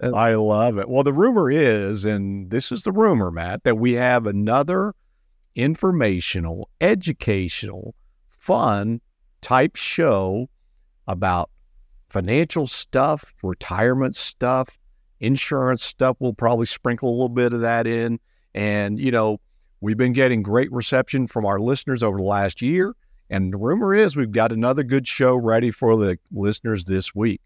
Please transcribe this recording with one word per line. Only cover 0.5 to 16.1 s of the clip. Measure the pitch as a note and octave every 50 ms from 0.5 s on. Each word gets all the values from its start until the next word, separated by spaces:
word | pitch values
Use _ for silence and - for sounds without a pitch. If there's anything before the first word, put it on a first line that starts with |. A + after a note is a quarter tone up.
| G#2 G#2+ A2+ B2 A2 G2
it. | G2 A#2+
Well, | B2+ C3+ C3+
the | C#3+ C#3
rumor | D3 G3+ C4 B3 G#3 E3 B2+
is, | C#3 D#3+ D3+ B2 A2 G#2 G2+ G2 G#2+ G#2 G2+
and | G#2+ G#2+ G2+ G2 G2 G2 G2 F#2+ F2+
this | G#2+ B2 - -
is | B2 G3+ -
the | G#3+
rumor, | F#3+ G#3+ A3 G#3+ E3+ A2+ G2 F2+
Matt, | E2 E2+ F2 F2+ G2 - -
that | B2+ A2+ A2
we | A#2 B2 A#2+
have | A#2+ B2 B2+ B2 A#2+ A2+
another | G#2 G2+ G2+ G#2 A2 A#2 C#3 C#3+ D#3+ F3+ F#3 G3 G#3 - - _ _ _ _ _ _ _ _ _ _ _
informational, | A#2 A#2+ D3 D#3+ - - F#3+ F3+ D#3+ A#2+ G#2 F#2+ F2 - - - F#2 E2 E2 E2 F#2+ - - _ _
educational, | E3 F#3 A3 F#3+ F3+ E3 - - - - G#2 G2 F#2 E2+ - - - G2+ G2 G2 G2+ A2 - - _ _ _ _ _ _
fun | _ _ - - - A#3 - B2 G#2 G2+ G2+ A2 A#2 A#2+ - _ _ _ _ _ _ _
type | - - B2 C3 C#3 E3 -
show | - - - - - E3+ D3 A2 G2 F#2+ F#2+ F#2+ A2 B2+ - _ _ _ _ _ _ _ _ _ _ _
about | - F#2+ F2 G2+ F#2+ F2 F2 E2 - _ _ _ _ _ - - _ _ - _ _
financial | - G2 F2+ F#2 A#2 D3 E3+ E3 - E3+ D3
stuff, | B2+ - - - - - C3 C3 D3+ D#3 D3 - - _ _ -
retirement | F#2 F2+ - - - - - A2 B2 B2+ C3 C3+ B2 -
stuff, | - - - - - B2+ B2 C3 C3 C3 - - _ _ _ _ _ _ _ _ _
insurance | - A2+ C3+ C3+ - - D3+ C3+ B2+ B2+ B2+ A#2 -
stuff. | - - - C3 C3